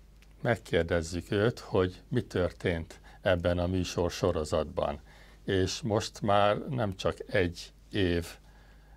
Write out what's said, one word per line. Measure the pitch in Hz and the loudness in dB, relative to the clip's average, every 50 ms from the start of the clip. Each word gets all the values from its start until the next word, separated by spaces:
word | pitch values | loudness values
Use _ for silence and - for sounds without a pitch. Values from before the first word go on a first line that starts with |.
| - - - - - - - - | -20 -20 -20 -20 -20 -20 -16 -4
megkérdezzük | - 120 117 - - - - 87 85 82 90 85 82 80 87 87 - - | 0 0 0 0 0 0 2 2 2 4 2 0 0 -2 -4 -8 -4 -2
őt, | 113 101 101 117 117 - | 0 2 2 2 0 -2
hogy | - - - 104 92 92 92 - - - | -6 -2 0 2 2 2 0 -6 -10 -6
mi | - - | -4 -4
történt | 98 - - 101 90 85 - - - 101 87 82 82 - - - - - - - | -4 -2 -2 -2 -2 -2 -2 -2 -2 -2 0 0 -4 -8 -12 -18 -20 -20 -20 -2
ebben | - 104 92 87 85 92 87 90 | 0 2 2 4 2 2 2 2
a | 87 87 | 0 0
műsor | 92 92 90 - - - 90 87 | 0 0 -2 -2 -2 0 0 0
sorozatban. | - - - 92 82 82 78 76 - 80 78 73 - - 76 73 73 73 - - - - - - - - - | 0 0 0 0 0 0 -2 0 0 0 0 -2 -2 -2 -2 -2 -4 -6 -10 -18 -20 -20 -20 -20 -20 -12 -4
És | - 101 95 92 92 - - | -2 0 2 2 0 -2 -4
most | - 117 101 110 107 - - - | -2 0 0 0 0 -2 -6 -6
már | - 107 98 104 101 104 104 - | 0 2 4 4 4 4 2 0
nem | - - 147 123 117 98 95 | -2 -4 -4 -2 -2 -4 -4
csak | - - 85 78 - - - | -4 -4 -4 -4 -4 -8 -2
egy | - 107 92 90 87 - - - - - - - | 0 0 0 0 -2 -6 -12 -18 -20 -20 -20 -8
év | - 107 98 87 85 85 85 - - - - - - - - - - - - - - | -2 0 2 2 2 0 -2 -4 -10 -16 -20 -20 -20 -20 -20 -20 -20 -20 -20 -20 -20